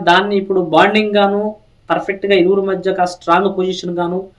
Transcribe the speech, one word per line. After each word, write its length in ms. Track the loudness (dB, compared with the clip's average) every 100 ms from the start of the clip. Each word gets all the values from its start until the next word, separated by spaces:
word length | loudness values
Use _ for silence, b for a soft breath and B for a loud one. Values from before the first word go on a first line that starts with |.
దాన్ని 320 | 2 2 2 -2
ఇప్పుడు 240 | 0 -2 2
బాండింగ్ 480 | 2 4 2 0 2
గాను 260 | 2 0 -4 -8 _ _ -4
పర్ఫెక్ట్గా 460 | -4 -4 -6 0 2
ఇరువురు 280 | 4 2 0
మధ్య 220 | -2 -4
కాస్త 220 | -2 -2 -4
స్ట్రాంగ్ 340 | 0 0 0
పొజిషన్ 420 | -2 -4 -4 -6 -4
గాను 220 | -4 -6 -10